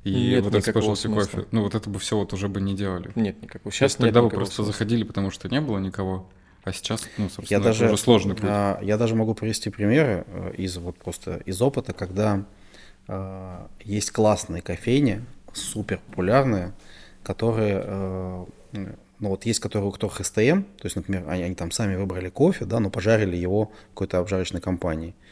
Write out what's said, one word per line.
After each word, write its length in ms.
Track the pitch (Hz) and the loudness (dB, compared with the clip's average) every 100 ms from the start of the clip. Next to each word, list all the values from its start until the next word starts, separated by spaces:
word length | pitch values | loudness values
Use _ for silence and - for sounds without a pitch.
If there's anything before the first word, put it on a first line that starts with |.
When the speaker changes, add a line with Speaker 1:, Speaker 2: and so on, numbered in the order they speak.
Speaker 1:
и 100 | 101 | 0
Speaker 2:
Нет 300 | 98 120 123 | 0 4 4
Speaker 1:
вот 100 | 101 | 4
этот 140 | 104 98 | 2 4
Speaker 2:
никакого 260 | 113 107 101 | 2 2 0
Speaker 1:
спешлти 120 | - | 0
Speaker 2:
смысла. 300 | 107 98 - | 0 0 -2
Speaker 1:
кофе, 80 | 95 | -2
ну, 100 | 110 | 0
вот 100 | 104 | 0
это 160 | 113 104 | -2 -4
бы 80 | 101 | -6
всё 200 | - 110 | -2 -2
вот 120 | 95 | -2
уже 140 | 92 101 | -4 -4
бы 140 | 98 | -2
не 140 | 98 98 | -2 -2
делали. 360 | 101 90 90 104 | -4 -4 -6 -2
Speaker 2:
нет 260 | 107 - | -2 -2
никакого. 300 | - - - | -14 -12 -10
Speaker 1:
То 40 | - | 2
Speaker 2:
Щас 160 | 135 | 2
Speaker 1:
есть 60 | - | 6
Speaker 2:
нет 80 | 117 | 6
Speaker 1:
тогда 120 | 113 | 8
вы 40 | 120 | 6
Speaker 2:
никакого 120 | - | 2
Speaker 1:
просто 140 | 101 - | -2 -2
Speaker 2:
смысла. 160 | 110 | -2
Speaker 1:
заходили, 300 | 104 107 117 | -2 0 0
потому 280 | 104 - 98 | 0 -2 -4
что 180 | - 98 | -4 -2
не 120 | 135 | -2
было 180 | 151 104 | 0 -2
никого, 500 | 95 95 95 92 90 - - _ | -2 -2 -2 -4 -8 -20 -20 _
а 80 | - | -8
сейчас, 340 | 95 - 113 - - | -6 -4 -4 -4 -4
ну, 100 | 98 | -4
собственно, 180 | - - | -4 0
Speaker 3:
Я 80 | 101 | 4
Speaker 1:
это 80 | 104 | 4
Speaker 3:
даже, 200 | 107 117 | 4 4
Speaker 1:
уже 120 | 104 | 4
сложный 380 | - 113 98 92 | 6 6 6 -2
путь. 80 | 104 | 0
Speaker 3:
а, 340 | 101 101 98 | 2 2 0
я 140 | 98 107 | 0 0
даже 180 | 117 110 | 2 2
могу 180 | 110 | 0
привести 380 | 113 110 107 110 | 0 -2 -4 -6
примеры, 540 | 101 104 135 147 92 - | -2 2 4 4 0 -4
э, 260 | 90 92 - | -8 -8 -4
из, 200 | 92 90 | -6 -4
вот 180 | 87 87 | -10 -8
просто 400 | - 85 - 87 - | -8 -8 -8 -8 -6
из 140 | 95 | 0
опыта, 320 | 127 135 - | 0 0 -6
когда, 520 | - 90 92 107 101 98 - - - - - - | -6 -6 0 2 2 -2 -16 -20 -20 -20 -20 -10
э, 600 | 98 95 95 95 90 - - | -8 -8 -10 -12 -14 -16 -16
есть 280 | 104 101 - | -4 -4 -2
классные 500 | - 107 101 - 85 | 4 4 4 0 -6
кофейни, 600 | - 90 - 131 139 101 120 - - | -6 -4 0 2 2 0 -6 -16 -16
суперпопулярные, 1200 | - - 110 98 98 - - 90 127 131 104 90 - - - - - | -10 -8 -6 -4 -6 -6 -2 4 4 4 0 -4 -10 -18 -20 -20 -16
которые, 580 | - - 113 113 107 98 | -10 -2 0 2 0 0
э, 640 | - 98 95 92 92 90 90 - - | -2 -4 -4 -4 -6 -8 -12 -16 -14
ну, 560 | 104 95 - _ _ 101 | -10 -10 -12 _ _ -4
вот 160 | 98 117 | -2 0
есть, 140 | 110 | -2
которые, 280 | - 107 101 | 0 -2 -2
у 40 | |
которых 280 | - 101 - | -2 -6 -4
С 60 | 101 | -4
Т 160 | - 117 | 2 4
М, 160 | 185 | 4
то 220 | 196 - 90 | 0 -8 -8
есть, 100 | - | -6
например, 280 | - 95 78 | -4 -4 -2
они, 160 | 90 | -4
они 120 | 87 92 | -4 -4
там 160 | 85 | -6
сами 240 | - 104 95 | -2 -2 0
выбрали 340 | 98 92 90 | -2 -4 -6
кофе, 360 | - 156 196 90 | 2 2 2 -2
да, 140 | 113 | 0
но 100 | 98 | 2
пожарили 440 | - 98 113 98 87 | 2 4 4 4 0
его 340 | 90 101 107 - - | 2 2 0 -6 -20
какой-то 260 | - 95 90 | -6 0 0
обжарочной 420 | 90 95 92 87 | 2 0 0 -4
компании. 540 | - 90 87 78 82 - - | -2 -2 0 -2 -6 -12 -20